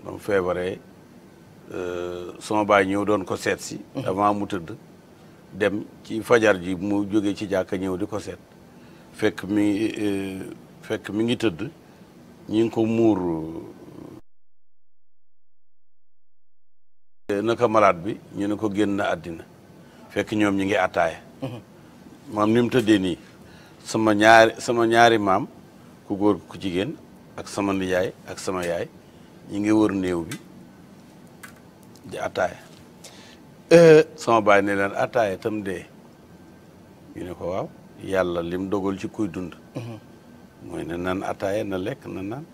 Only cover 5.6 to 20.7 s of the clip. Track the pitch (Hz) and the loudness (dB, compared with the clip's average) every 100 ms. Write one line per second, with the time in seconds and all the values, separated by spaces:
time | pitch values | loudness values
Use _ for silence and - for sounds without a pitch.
5.6 | 101 104 - - - 110 104 120 107 95 | 0 0 -8 -18 -8 -8 2 4 4 2
6.6 | 87 92 98 101 101 107 101 95 101 95 | 0 -4 -2 -2 0 0 0 -4 -2 -2
7.6 | 92 98 95 92 101 104 95 90 - - | -2 -4 -4 -4 -6 -8 -10 -14 -18 -20
8.6 | - - - - - - 107 - 92 104 | -20 -20 -20 -20 -20 -2 -2 -2 -4 0
9.6 | 104 101 110 - 104 98 98 92 - - | 2 0 -2 -2 -4 -4 -6 -10 -12 -14
10.6 | - - - 110 - 101 117 120 113 80 | -20 -20 -8 -8 -4 -2 -2 0 -2 -4
11.6 | 143 - - - - - - - - 104 | -12 -14 -20 -20 -20 -20 -20 -20 -4 0
12.6 | 113 117 113 113 113 98 90 82 80 80 | 0 0 0 2 4 2 0 -4 -6 -12
13.6 | 71 - - - - - - - - - | -14 -18 -20 -18 -18 -18 -20 -20 -20 -20
14.6 | - - - - - - - - - - | -20 -20 -20 -20 -20 -20 -20 -20 -20 -20
15.6 | - - - - - - - - - - | -20 -20 -20 -20 -20 -20 -20 -20 -20 -20
16.6 | - - - - - - - 101 110 113 | -20 -20 -20 -20 -20 -20 -6 -2 0 2
17.6 | 120 110 101 90 90 - - - 101 104 | 2 6 4 4 -4 -8 -12 -6 -4 -2
18.6 | 107 98 104 98 95 90 82 80 - - | -4 0 0 0 -2 -4 -6 -14 -16 -20
19.6 | - - - - - - 98 107 104 98 | -20 -20 -20 -20 -10 -6 -4 0 2 2
20.6 | 95 | 0